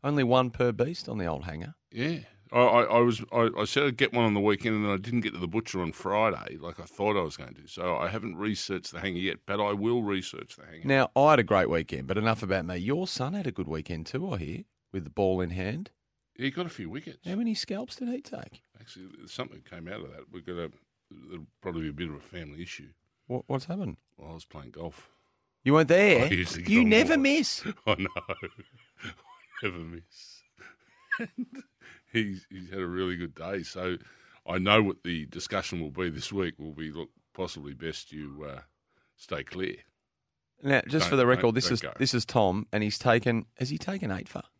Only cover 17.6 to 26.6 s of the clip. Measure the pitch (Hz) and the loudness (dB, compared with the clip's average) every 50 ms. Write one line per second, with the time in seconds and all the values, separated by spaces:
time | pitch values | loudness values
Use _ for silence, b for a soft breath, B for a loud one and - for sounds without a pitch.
17.6 | - - 196 196 240 254 - - 262 240 247 277 285 - - - - - - - | -6 -6 -6 -8 -8 -10 -12 -10 -8 -6 -6 -8 -8 -12 -12 -14 -14 -14 -18 -20
18.6 | _ _ _ _ 113 - - 92 92 95 - - - 90 - - 127 131 - - | _ _ _ _ -20 -20 -20 -20 -18 -20 -18 -20 -18 -16 -10 -10 -10 -10 -12 -20
19.6 | _ - 90 87 82 85 98 107 85 - - 78 67 _ - 90 80 - 90 85 | _ -16 -16 -14 -12 -10 -10 -10 -12 -12 -14 -18 -18 _ -16 -14 -10 -8 -8 -6
20.6 | 85 78 - - _ _ _ _ _ _ - - - - 92 87 76 - _ _ | -6 -8 -10 -16 _ _ _ _ _ _ -20 -20 -18 -16 -14 -16 -16 -16 _ _
21.6 | - 95 87 82 78 76 73 71 87 80 76 69 - - - 90 82 73 73 78 | -10 -8 -6 -4 -4 -6 -4 -6 -6 -6 -8 -10 -14 -14 -14 -12 -12 -12 -12 -14
22.6 | 87 87 - - 71 - - _ _ _ _ _ _ _ 123 127 - _ 135 135 | -12 -12 -12 -16 -16 -18 -20 _ _ _ _ _ _ _ -8 -8 -6 _ -6 -6
23.6 | 135 - 170 196 196 131 139 - _ _ _ _ - 78 82 82 - _ - 80 | -4 -6 -8 -6 -6 -8 -8 -10 _ _ _ _ -16 -16 -16 -16 -16 _ -18 -18
24.6 | 69 60 - 73 82 85 - - - _ _ _ _ _ _ _ _ _ _ _ | -18 -16 -14 -10 -10 -10 -10 -12 -20 _ _ _ _ _ _ _ _ _ _ _
25.6 | _ 131 143 156 160 139 165 180 202 208 180 123 123 147 101 87 90 85 - 85 | _ 6 6 6 8 8 8 8 8 8 8 6 6 4 4 2 0 -2 -4 -6